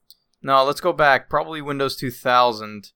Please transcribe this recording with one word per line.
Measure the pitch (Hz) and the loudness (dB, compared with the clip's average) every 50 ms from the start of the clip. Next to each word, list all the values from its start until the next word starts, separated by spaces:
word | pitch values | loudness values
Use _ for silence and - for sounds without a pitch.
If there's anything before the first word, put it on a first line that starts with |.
| _ _ - _ _ _ _ _ - | _ _ -20 _ _ _ _ _ -4
No, | 139 135 135 131 | 2 2 2 4
let's | 139 143 - | 2 0 -2
go | - 180 160 | -2 -4 0
back. | 143 156 143 131 123 - - | 2 4 4 4 2 0 -2
Probably | - 147 160 160 160 156 143 | -4 -4 -4 -4 -8 -10 -8
Windows | 147 143 139 139 135 131 | -8 -4 -2 -2 -4 -4
two | - 147 127 | -6 -8 -10
thousand. | 120 - - 131 123 123 123 123 110 107 107 107 107 104 98 - _ | -10 -6 -2 2 4 4 4 4 2 -4 -10 -14 -16 -16 -18 -20 _